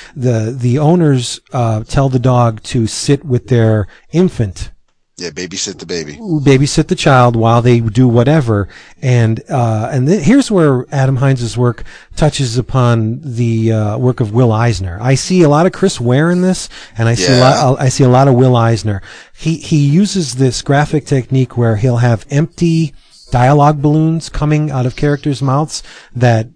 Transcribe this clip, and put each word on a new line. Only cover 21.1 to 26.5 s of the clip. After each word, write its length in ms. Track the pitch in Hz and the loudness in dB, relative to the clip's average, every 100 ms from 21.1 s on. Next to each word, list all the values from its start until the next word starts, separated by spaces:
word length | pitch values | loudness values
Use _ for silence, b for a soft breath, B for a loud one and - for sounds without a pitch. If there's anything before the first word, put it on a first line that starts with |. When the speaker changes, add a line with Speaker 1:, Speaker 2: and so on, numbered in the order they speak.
| 139 117 131 127 120 | -4 0 -2 -2 0
Speaker 1:
where 200 | 117 110 | 0 0
he'll 220 | 127 120 | 0 0
have 280 | 123 110 - | 0 0 -2
empty 640 | 139 165 - 170 165 151 - b - - | -2 -2 -2 0 0 -2 -6 b -20 -6
dialogue 500 | 127 127 147 147 151 | 0 2 4 2 2
balloons 480 | 147 156 160 165 - | 0 2 0 -2 -6
coming 400 | - 151 151 151 | -6 -2 -2 -2
out 160 | 135 127 | -4 -4
of 100 | - | -2
characters' 460 | 147 143 151 127 | -2 -2 -4 -4
mouths 400 | 135 135 156 - B B B 120 | -2 -2 -2 -8 B B B -2
that, 340 | 123 113 110 | 0 2 -2